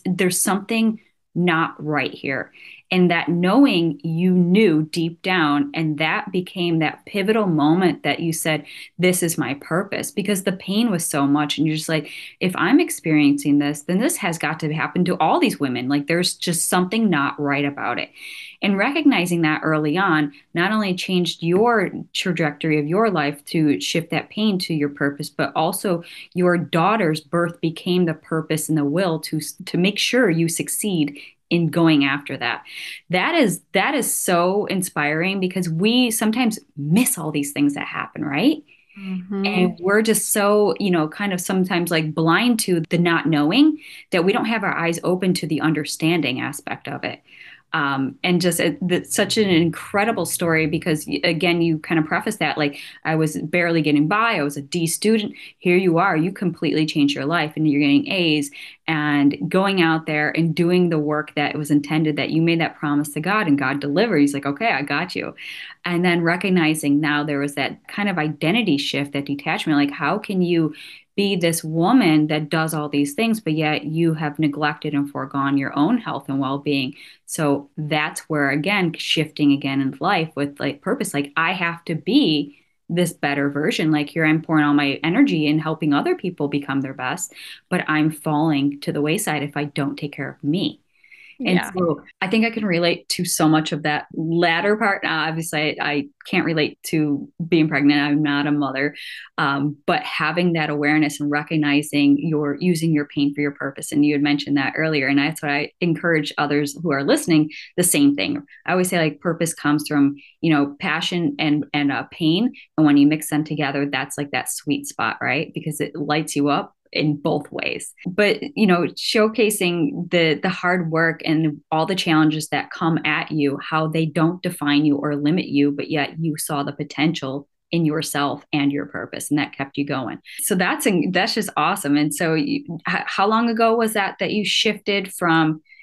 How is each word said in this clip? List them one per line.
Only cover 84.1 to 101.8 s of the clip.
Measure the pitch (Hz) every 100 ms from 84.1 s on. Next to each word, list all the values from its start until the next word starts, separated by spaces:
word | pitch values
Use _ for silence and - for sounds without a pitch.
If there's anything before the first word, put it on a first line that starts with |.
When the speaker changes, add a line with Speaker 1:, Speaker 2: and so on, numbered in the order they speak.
| 165 156
Speaker 1:
I'm | 160
pouring | 160 156
all | 147
my | 143 139 135
energy | 160 208 277 170 151
in | 151
helping | 156 156 160
other | 143 349 370
people | 185 - 143
become | 143 139 135
their | 135
best, | 135 127 180 - - - - -
but | 180 -
I'm | 151 156
falling | 156 160 147 160 143 143 143
to | -
the | 156
wayside | 147 196 180 151
if | 143 143
I | 143
don't | 156 139 143
take | 147
care | 147 135
of | 139
me. | 143 175 - - _ _ _ - - -
And | 226 180
Speaker 2:
Yeah. | -
Speaker 1:
so | 185 175 143 - -
I | 190
think | 220 226
I |
can | 226 214
relate | 170 175 175 -
to | -
so | 175 - 156
much | 156 156
of | 151
that | 151 147 -
latter | - 160 165 175 165 202 214
part. | 214 196 -
Now, | 160 156
obviously, | 160 160 151 151 -
I, | 147
I | 147 143 - -
can't | 185
relate | 156 160 143 - -
to | 165 151 143 - - 165
being | 170 156
pregnant. | 143 147 147
I'm | 147 147
not | 147 143 147
a |
mother. | 147 139 131 143 - - - - -
Um, | 147 139 147 143 -
but | 170
having | - - 156 170 175
that | 165 151
awareness | 147 147 151 151 -
and | 147
recognizing | 147 151 160 147 143